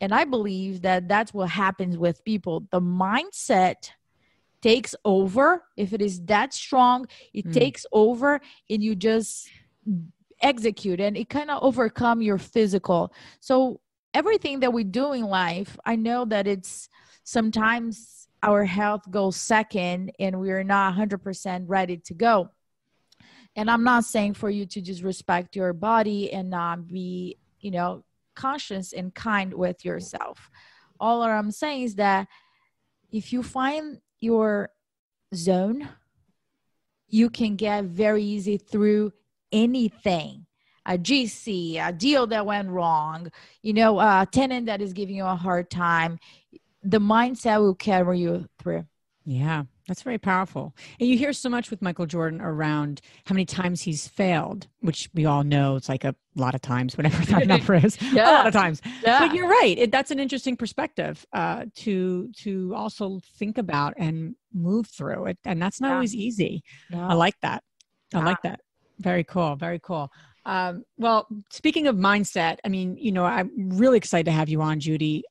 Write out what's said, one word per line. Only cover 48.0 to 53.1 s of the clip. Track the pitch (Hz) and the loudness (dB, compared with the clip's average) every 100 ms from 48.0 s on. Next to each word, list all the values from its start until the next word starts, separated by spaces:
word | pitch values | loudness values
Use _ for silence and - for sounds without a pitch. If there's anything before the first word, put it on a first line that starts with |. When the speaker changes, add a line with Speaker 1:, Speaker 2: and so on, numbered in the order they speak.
| 180 180 | 2 2
Speaker 1:
you | 170 175 - _ | 0 -2 -6 _
through. | - 165 165 _ _ _ 160 | -6 -6 -8 _ _ _ -6
Speaker 2:
Yeah, | 127 147 156 139 _ - | -2 -2 -2 -6 _ -12
that's | 180 | -10
very | 262 226 | -8 -6
powerful. | 196 185 190 143 147 - - - | 0 0 -2 -6 -10 -14 -20 -2
And | 240 | 2
you | 247 | 2
hear | 285 | 2
so | 269 254 | -2 -4
much | 240 226 | -4 -6
with | 214 | -6
Michael | 185 170 165 | -6 -4 -4
Jordan | 170 160 165 | -2 -2 -4
around | 170 156 151 151 147 143 - | -6 -2 0 0 -2 -6 -14